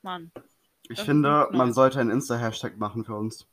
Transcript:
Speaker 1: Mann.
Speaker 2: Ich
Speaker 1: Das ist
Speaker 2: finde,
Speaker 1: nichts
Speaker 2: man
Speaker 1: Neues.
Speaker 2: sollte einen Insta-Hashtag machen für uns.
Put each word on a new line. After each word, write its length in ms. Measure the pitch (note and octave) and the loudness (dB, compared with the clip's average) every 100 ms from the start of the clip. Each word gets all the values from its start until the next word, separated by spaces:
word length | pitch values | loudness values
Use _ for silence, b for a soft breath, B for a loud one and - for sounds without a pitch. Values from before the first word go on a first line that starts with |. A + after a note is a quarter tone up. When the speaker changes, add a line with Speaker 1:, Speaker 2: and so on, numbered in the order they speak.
Speaker 1:
Mann. 300 | G3 F3+ E3+ - - _ _ _ | -10 -12 -12 -20 -20 _ _ _
Speaker 2:
Ich 60 | - | -14
Speaker 1:
Das 100 | A#2 | -8
ist 60 | G3+ | 0
Speaker 2:
finde, 340 | D3 C#3+ D3 | 2 4 4
Speaker 1:
nichts 120 | C#3+ | 2
Speaker 2:
man 160 | A2+ B2 | 2 2
Speaker 1:
Neues. 80 | A#2+ | 4
Speaker 2:
sollte 240 | C3 C3+ | 4 4
einen 100 | A#2 | 0
Insta-Hashtag 680 | A#2+ C#3+ A#2+ A#2 G#2+ - - | 0 -2 -4 -4 -4 -10 -6
machen 280 | G#2 A2+ A2 | -6 -6 -8
für 100 | G#2+ | -6
uns. 320 | A2 - - | -6 -8 -20